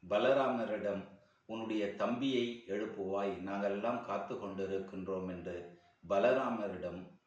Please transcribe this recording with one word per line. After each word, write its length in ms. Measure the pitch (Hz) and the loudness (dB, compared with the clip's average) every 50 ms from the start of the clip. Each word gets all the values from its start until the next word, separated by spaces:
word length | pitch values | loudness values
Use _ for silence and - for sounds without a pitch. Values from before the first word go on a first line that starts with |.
| - 90 | -2 2
பலராமரிடம் 920 | 101 104 117 135 139 139 131 127 120 117 113 104 107 101 98 101 98 95 95 - - - _ _ _ _ _ - | 2 4 6 6 6 6 6 4 2 0 0 0 -2 -2 0 0 -2 -2 -4 -8 -14 -20 _ _ _ _ _ -8
"உன்னுடைய 340 | 110 113 113 110 107 107 101 98 98 | -6 -6 -4 -2 0 0 0 0 0
தம்பியை 480 | - 104 110 120 123 135 135 127 120 120 120 117 117 - 95 | 0 0 2 2 2 2 2 2 2 2 2 -2 -8 -6 -4
எழுப்புவாய், 640 | 98 104 107 107 98 98 95 92 95 101 101 101 92 87 92 | -2 -2 -2 -4 -4 -4 -4 -2 0 0 0 0 -2 -2 -4
நாங்களெல்லாம் 560 | 95 98 101 101 101 101 101 107 117 120 117 - | -4 -2 0 0 0 0 0 0 0 0 -2 -2
காத்து 300 | - 98 101 - - 123 | -4 -4 -4 -4 -4 -6
கொண்டிருக்கின்றோம்" 920 | - 104 98 98 95 95 95 98 95 95 - - 92 92 95 95 92 92 92 | -6 -6 -6 -4 -4 -4 -2 -2 -4 -4 -6 -8 -8 -6 -4 -4 -4 -4 -4
என்று 260 | 90 87 82 - - 87 - - - - _ _ _ _ - 85 | -6 -6 -8 -8 -8 -8 -10 -12 -18 -20 _ _ _ _ -2 2
பலராமரிடம் 920 | - - 117 123 131 - 131 123 117 110 104 98 92 90 90 87 85 92 92 - - - _ | 2 6 6 6 6 4 2 0 -2 -2 -4 -4 -6 -6 -6 -8 -8 -8 -12 -14 -18 -20 _